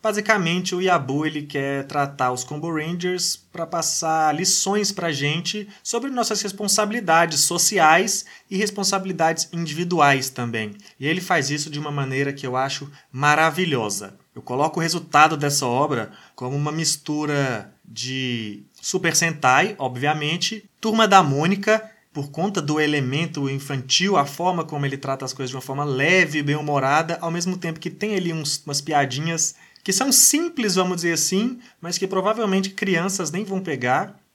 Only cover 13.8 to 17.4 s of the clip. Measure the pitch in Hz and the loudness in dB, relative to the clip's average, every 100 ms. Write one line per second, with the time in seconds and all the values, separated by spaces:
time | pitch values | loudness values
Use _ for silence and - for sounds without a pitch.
13.8 | 107 95 101 98 _ - - 123 156 160 | -2 -4 -10 -16 _ -18 -6 -2 0 0
14.8 | 165 175 - 147 156 156 147 143 127 120 | -2 -4 0 6 6 4 0 0 0 0
15.8 | 143 120 104 - - - 127 143 147 156 | 2 0 -4 -12 -20 -10 -6 -2 -2 -2
16.8 | 156 - - 151 151 143 | -2 -4 -4 -4 -2 0